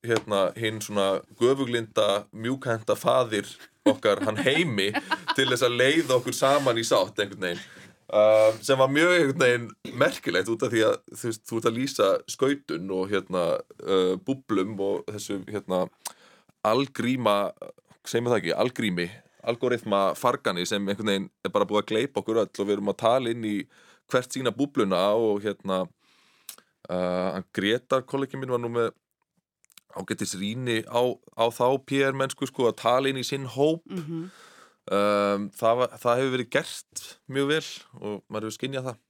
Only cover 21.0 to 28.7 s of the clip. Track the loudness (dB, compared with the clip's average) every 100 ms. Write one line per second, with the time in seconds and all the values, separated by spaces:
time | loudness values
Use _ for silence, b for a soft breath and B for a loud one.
21 | 0 0 -2 _ -2 0 2 2 2 0
22 | 0 -4 0 0 0 -2 -2 0 0 0
23 | 2 2 0 -4 -4 -4 -6 b b b
24 | _ -2 -2 -4 -4 -2 -2 0 0 2
25 | 2 2 2 0 -2 -6 -4 -2 -4 _
26 | B B B B B B B B -8 -4
27 | -2 -2 -2 -4 -8 -4 0 -2 _ -2
28 | -2 -6 -4 -6 -4 -4 -2